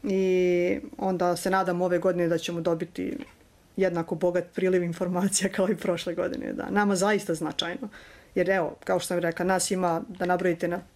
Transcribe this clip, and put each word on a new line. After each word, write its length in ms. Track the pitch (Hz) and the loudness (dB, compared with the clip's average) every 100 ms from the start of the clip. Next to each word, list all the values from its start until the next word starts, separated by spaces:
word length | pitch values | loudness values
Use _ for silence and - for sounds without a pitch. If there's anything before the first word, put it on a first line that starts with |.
I 720 | - 190 190 185 180 175 175 202 - - | 0 2 4 4 4 4 2 0 -6 -4
onda 380 | 190 185 175 | -2 2 0
se 140 | 175 190 | 2 2
nadam 320 | 190 185 175 | 2 2 0
ove 180 | 180 175 | 0 2
godine 280 | 185 175 170 | 2 2 0
da 100 | 165 | 0
ćemo 240 | - 170 | -2 -4
dobiti 560 | 165 165 170 - 185 - - - - _ _ - | -2 -2 -4 -6 -6 -6 -12 -20 -20 _ _ 0
jednako 380 | 190 170 170 | 0 0 -4
bogat 300 | 165 180 175 170 | 0 2 0 -2
priliv 280 | - 185 185 | -2 2 2
informacija 680 | 175 165 180 180 196 - 190 | 0 -4 -2 0 0 0 -2
kao 200 | - 190 | 0 0
i 60 | |
prošle 380 | 180 - 170 - | 0 -2 -2 -4
godine. 380 | 170 - - - | -4 -4 -4 -6
Da, 160 | - - | -6 -2
nama 260 | 202 208 | 2 2
zaista 380 | 185 196 202 202 | 4 2 2 0
značajno. 560 | 160 156 - 170 180 214 - - - - | -4 -4 -4 -6 -8 -12 -14 -20 -20 -6
Jer 140 | 196 175 | -2 2
evo, 260 | 190 156 - | 2 0 -4
kao 160 | - 185 | -2 -2
što 80 | - | 0
sam 120 | 175 | 0
rekla, 260 | 170 165 | 0 0
nas 260 | 180 185 - | 2 2 2
ima, 300 | 185 180 165 - | 0 0 0 -4
da 160 | 180 | -6
nabrojite 420 | 180 180 180 165 170 | 0 2 2 0 -2
na 120 | 175 - | -4 -8